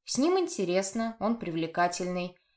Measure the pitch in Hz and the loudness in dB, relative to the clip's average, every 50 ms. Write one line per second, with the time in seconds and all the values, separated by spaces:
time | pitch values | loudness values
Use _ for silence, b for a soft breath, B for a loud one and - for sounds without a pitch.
0 | _ - - 240 269 339 370 381 349 - - - 190 175 180 190 196 - - 226 | _ -4 0 2 4 4 4 4 2 0 -2 -2 0 0 2 2 2 2 0 -2
1 | 226 226 226 - 190 220 233 226 - 175 160 165 160 160 - 175 175 175 175 - | -2 -4 -4 -2 0 0 0 0 -2 -4 -2 -2 -2 -2 0 2 2 2 2 0
2 | 185 180 180 180 175 180 - _ _ _ _ | -4 -2 -2 -4 -4 -6 -8 _ _ _ _